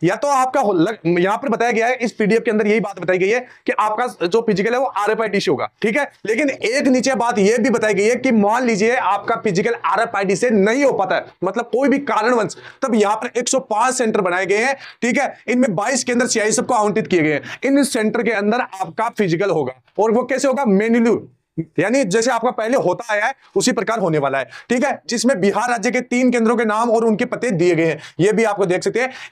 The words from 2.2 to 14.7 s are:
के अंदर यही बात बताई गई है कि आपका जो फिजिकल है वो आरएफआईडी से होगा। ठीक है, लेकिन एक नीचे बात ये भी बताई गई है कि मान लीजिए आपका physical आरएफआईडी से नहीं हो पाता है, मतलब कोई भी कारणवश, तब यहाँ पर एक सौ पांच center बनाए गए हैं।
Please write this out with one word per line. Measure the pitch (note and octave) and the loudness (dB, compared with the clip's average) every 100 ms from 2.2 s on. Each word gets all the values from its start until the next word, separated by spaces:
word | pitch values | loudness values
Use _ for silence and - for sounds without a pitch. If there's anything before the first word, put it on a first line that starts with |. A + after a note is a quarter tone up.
| G#3 A3+ | 0 2
के | A#3 | 2
अंदर | G#3+ G#3+ | 0 2
यही | A3 | 0
बात | G3+ F#3 | -2 -6
बताई | F3 F#3 | -2 0
गई | F#3+ | 0
है | A#3+ | 0
कि | B3 - - | -4 -8 -4
आपका | - G#3+ G#3+ B3 G#3+ F3 | -2 0 -2 -4 -4 -2
जो | A3+ | 0
फिजिकल | A3+ F#3+ G3+ | 2 0 0
है | B3 | 0
वो | C4+ | -2
आरएफआईडी | F#3+ G#3 G#3+ A3 G3 | -2 -2 -2 -2 -2
से | F#3 | 0
होगा। | C3 A#2 - | -2 -4 -4
ठीक | A3 C#4 | -2 0
है, | C4+ - G3 | -4 -6 -4
लेकिन | A3+ D4 | -2 -2
एक | - G#3 C4 B3+ | -2 -2 0 2
नीचे | B3+ C4 C4 | 2 0 0
बात | A#3 G#3 | 0 2
ये | G3 A#3+ | 2 4
भी | C4 | 2
बताई | A3 G#3+ | 0 0
गई | G3 | 2
है | G#3 B3 | 2 2
कि | C4 | 2
मान | A3+ G3+ A#3 | 2 2 2
लीजिए | B3+ G#3 A3 B3 | 0 0 2 2
आपका | F3+ G3+ G#3 A3+ | 0 -2 -2 -2
physical | A3 F3+ A3 - E3 | -2 0 -2 -2 -2
आरएफआईडी | G3 - G3 G3 G3 | 0 -2 -2 -2 0
से | B3 | 2
नहीं | A3 G3 B3+ C#4 | 2 2 4 2
हो | |
पाता | A#3 F#3 E3 | 2 0 -2
है, | - - | -4 -6
मतलब | F3+ G3 A#3 | -6 -4 -4
कोई | A#3+ C#4 | 0 2
भी | C4+ | 0
कारणवश, | - G#3+ A#3 B3 F#3+ - - - | 0 -2 0 0 -2 -6 -18 -8
तब | C4 A3 | -2 2
यहाँ | G3+ A3 | 2 0
पर | B3 A#3 | -2 -4
एक | B3 | 0
सौ | C4 | -2
पांच | B3+ G#3 B3 | 0 0 0
center | B3+ A3+ G#3 | 0 0 0
बनाए | F#3 F3+ F#3+ | 0 0 0
गए | G3+ | 0
हैं। | B3 | 0